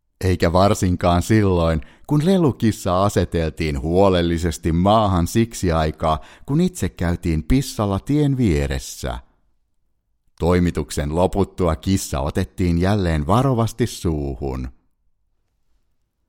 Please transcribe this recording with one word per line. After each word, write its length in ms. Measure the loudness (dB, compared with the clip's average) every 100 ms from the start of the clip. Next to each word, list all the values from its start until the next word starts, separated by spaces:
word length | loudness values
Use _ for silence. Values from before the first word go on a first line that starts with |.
| _ -4
Eikä 320 | -2 2 2
varsinkaan 680 | 4 4 2 0 0 2 0
silloin, 600 | 2 2 4 2 2 0 -6 -18 -2
kun 180 | 0 2
lelukissa 800 | 2 2 2 -2 -2 -2 2
aseteltiin 760 | 2 2 0 -2 -2 -2 -4 -2
huolellisesti 920 | 0 4 4 4 2 0 -2 -2 -2
maahan 560 | 2 4 4 2 0 0
siksi 440 | 0 -2 -2 -2
aikaa, 480 | 0 -2 -2 -2 -2 -6 -18 -4
kun 160 | 0
itse 280 | 0 -2 -6
käytiin 540 | -2 -2 -2 -2 -2
pissalla 560 | 0 0 0 -4 -2 -2
tien 380 | -2 0 0 2
vieressä. 840 | 2 0 -2 -6 -8 -10 -10 -10 -14 _ _ _ _ _ _ _ _ _ _ -4
Toimituksen 760 | 0 2 2 -2 -6 -6 -4 0
loputtua 600 | 0 2 -2 0 -2 0
kissa 440 | 0 -2 -2 -6
otettiin 580 | -4 -4 -6 -2 0 2
jälleen 500 | 0 0 0 -2 0
varovasti 600 | 0 2 0 -2 -2 -4
suuhun. 800 | -2 -4 -4 -6 -6 -8 -8 -10 -14 _ _ _ _ _ _ _ _ _ _ _ _ _ _